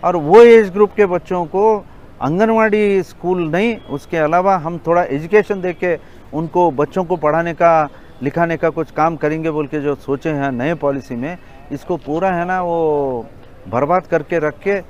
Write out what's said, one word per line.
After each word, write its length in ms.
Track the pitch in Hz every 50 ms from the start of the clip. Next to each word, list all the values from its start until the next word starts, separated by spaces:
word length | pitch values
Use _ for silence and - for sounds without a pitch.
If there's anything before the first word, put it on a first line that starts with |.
| -
और 120 | 170 180
वो 260 | 175 151 143 175 220 240
age 280 | 240 226 226 220 190
group 220 | 175 202 208 196 -
के 100 | - 208
बच्चों 380 | 190 175 175 175 - 190 180 175
को 400 | 151 - 185 208 220 220 208 180 - - - - - - - -
आंगनवाड़ी 800 | 131 156 180 214 220 226 220 220 220 202 214 214 202 196 190 180
स्कूल 460 | - - - - 175 185 180 175 156
नहीं, 280 | 151 175 208 240 226 202 - -
उसके 260 | - 143 - - -
अलावा 400 | 165 156 151 160 175 185 196 196
हम 220 | 180 147 160 175 165 -
थोड़ा 160 | 160 170 175 175
एजुकेशन 580 | - - 143 156 165 190 214 202 - 202 196
दे 120 | 175 180 170
के 260 | - - 180 170 147 - - - - - - -
उनको, 360 | 147 165 160 - 180 175 170
बच्चों 340 | 143 127 147 147 - 190 185
को 120 | 160 185
पढ़ाने 360 | 175 151 151 147 160 170 170 165
का, 340 | - 175 170 165 160 156 143 - - - - - - -
लिखाने 340 | 143 139 170 170 170 165
का 140 | 156 - 165
कुछ 200 | 147 165 160 -
काम 260 | - - 156 165 170
करेंगे 340 | 151 - 151 151 160 160 160
बोल 160 | 156 151 151
के 140 | 135 - 151
जो 140 | 139 147 143
सोचे 360 | 135 - - 135 139 - 165
हैं 220 | 156 143 139 139 127
नए 220 | 120 123 147 170
पॉलिसी 420 | 156 - 143 139 139 123 - 131
में, 220 | 117 123 151 180 175 - - - - - - 139
इसको 240 | 139 - - 180
पूरा 340 | 156 - - 147 165 185 190
है 140 | 185 170 170
ना 180 | 175 185 185 180
वो 640 | 175 170 170 165 156 151 147 143 135 127 120 113 - - - - - - - - -
बर्बाद 380 | - 120 135 143 175 185 180
करके 320 | - - 165 151 - 180 170
रख 200 | 151 151 143 -
के 220 | - 196 202 196 175 -